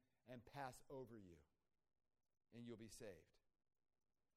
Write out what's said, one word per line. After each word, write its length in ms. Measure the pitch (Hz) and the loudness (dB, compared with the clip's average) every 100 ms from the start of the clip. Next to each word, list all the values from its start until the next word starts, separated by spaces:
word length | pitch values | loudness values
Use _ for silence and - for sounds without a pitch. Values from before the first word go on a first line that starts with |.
| - - - | -20 -14 -6
and 80 | 127 - 139 | -4 0 4
pass 240 | 131 127 - | 4 2 0
over 280 | 139 117 113 | 0 2 0
you, 200 | 95 80 71 - _ _ _ _ _ _ _ _ _ 117 | -4 -8 -12 -20 _ _ _ _ _ _ _ _ _ -2
and 80 | |
you'll 160 | 120 113 | 0 2
be 80 | 113 | 0
saved." 420 | - 110 82 - - - _ _ _ _ _ _ _ _ | 0 0 -2 -6 -18 -20 _ _ _ _ _ _ _ _